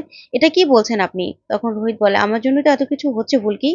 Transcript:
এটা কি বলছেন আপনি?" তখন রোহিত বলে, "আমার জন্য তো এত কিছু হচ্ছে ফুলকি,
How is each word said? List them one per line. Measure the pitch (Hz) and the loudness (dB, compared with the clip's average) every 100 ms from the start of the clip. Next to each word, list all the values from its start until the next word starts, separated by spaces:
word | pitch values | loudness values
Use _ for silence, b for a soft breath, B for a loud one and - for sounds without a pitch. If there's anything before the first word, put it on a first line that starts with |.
| 302 B B | -2 B B
এটা | 247 320 | 0 2
কি | 359 339 | 2 4
বলছেন | 240 214 220 | 4 2 0
আপনি?" | 180 185 180 - - | -2 -4 -8 -10 -6
তখন | 208 233 | -4 -4
রোহিত | 214 226 214 | -4 -4 0
বলে, | 208 202 | 2 2
"আমার | 208 226 | 0 0
জন্য | 254 277 | 0 2
তো | 294 | 2
এত | 277 | 2
কিছু | 269 277 294 | 0 -4 -4
হচ্ছে | 220 226 269 | -4 -2 -2
ফুলকি, | 208 202 277 | -2 -2 -2